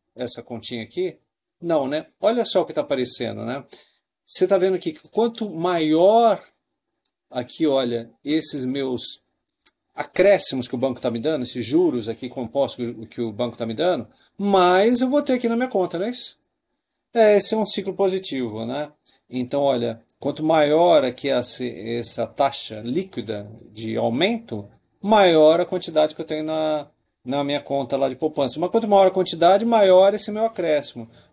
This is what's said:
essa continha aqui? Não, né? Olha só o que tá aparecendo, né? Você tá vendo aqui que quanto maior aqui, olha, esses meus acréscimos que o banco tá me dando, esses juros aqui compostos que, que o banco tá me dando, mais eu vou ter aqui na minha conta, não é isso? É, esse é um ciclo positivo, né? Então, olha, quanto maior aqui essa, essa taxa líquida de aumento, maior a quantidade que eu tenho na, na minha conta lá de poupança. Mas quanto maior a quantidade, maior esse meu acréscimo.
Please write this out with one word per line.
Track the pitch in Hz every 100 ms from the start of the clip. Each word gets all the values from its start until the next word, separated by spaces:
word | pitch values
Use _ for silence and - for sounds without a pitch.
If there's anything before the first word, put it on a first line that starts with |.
| _
essa | - 123 -
continha | 120 117 - 120
aqui? | 107 - 180 160 _ _ _ _
Não, | 170 160 135
né? | 147 156 _
Olha | 196 240
só | 220 190
o | 160
que |
tá | 156
aparecendo, | 143 135 123 - 117 107 113
né? | 135 139 - _ _ _ _ -
Você | - 180
tá | 196
vendo | 185
aqui | 185 175
que | 156 -
quanto | - 233 226 214
maior | 165 175 175 156 156 185 226 233 196 - _ _ _ _ _ - _ _
aqui, | 131 120 - 160
olha, | 135 123 117 117 _
esses | 139 156 151 147 127
meus | 139 135 123 - - _ _ _ _ - - _
acréscimos | - - - 190 190 - 135 120
que |
o | 127
banco | 131 120
tá | 127
me | 117
dando, | 127 156
esses | 123 127
juros | 110 151 180 123 107
aqui | 113 127
compostos | 135 117 139 139 -
que, | 120 110 113
que | -
o | 117
banco | 104 120 113
tá | 113
me | 110
dando, | 170 160 107 _ _ -
mais | 202 196 180 180 214 247
eu | 254
vou | 285
ter | 285
aqui | 254 233
na | 233
minha | 247
conta, | 208 180 254
não | 208
é |
isso? | 247 - - _ _ _ _ _ _ _
É, | 240 214 208
esse | -
é | 220
um | 208
ciclo | - 196
positivo, | 175 196 190 190 135 120 107 113
né? | 135 151 _ - - _
Então, | 127 123 143
olha, | 139 127 117 113 - _
quanto | 139 143
maior | 156 160 147 151 175 160 131
aqui | 123 143
essa, | 127 123 -
essa | 123 117 110 120 117 - 110
taxa | - 139 - - 107
líquida | 117 143 190 - 107 104 104 110 -
de | - 113 113
aumento, | 117 120 185 233 - 107 104 _ _ _
maior | 196 214 190 160 156 170
a | 175
quantidade | 180 - 160 151 -
que |
eu | 160
tenho | 156
na, | 156 156 156 151 139 _ _ _
na | 120 139
minha | 143 143
conta | 143 139 135 139
lá | 135
de | 127
poupança. | 156 151 135 151
Mas | 170
quanto | 233 220
maior | 202 190
a |
quantidade, | 185 180 165 170 196 226
maior | 233 196 185 196 202
esse | -
meu | 208 226
acréscimo. | 226 165 151 - 127 117 _ _